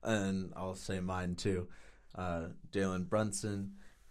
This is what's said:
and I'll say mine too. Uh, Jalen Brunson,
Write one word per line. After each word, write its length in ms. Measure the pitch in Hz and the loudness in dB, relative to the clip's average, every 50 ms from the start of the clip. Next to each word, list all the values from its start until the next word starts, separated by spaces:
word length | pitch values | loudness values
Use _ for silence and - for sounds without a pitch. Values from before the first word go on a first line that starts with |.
| - | 2
and 500 | - 113 107 98 98 95 95 95 87 - | 4 2 4 4 4 2 2 0 -2 -4
I'll 180 | - 92 95 95 | -4 -4 -4 -4
say 220 | 95 - - 101 95 | -4 -2 -2 0 0
mine 340 | 90 92 92 90 90 90 90 | 0 0 0 0 0 0 -2
too. 340 | - - 107 95 92 90 - - - - - - - - - - | 2 2 2 2 2 0 -2 -8 -14 -14 -18 -20 -20 -20 -14 -8
Uh, 320 | - 92 90 85 85 82 87 - - - - - | -4 -2 0 0 0 -2 -4 -6 -10 -14 -4 0
Jalen 340 | 101 95 95 92 92 90 | 2 2 2 2 0 0
Brunson, 680 | 87 - 107 110 107 98 - - 107 101 101 98 98 98 - - - - - - - | 2 4 4 4 4 0 0 -2 0 0 0 -2 -4 -6 -10 -16 -18 -20 -20 -20 -16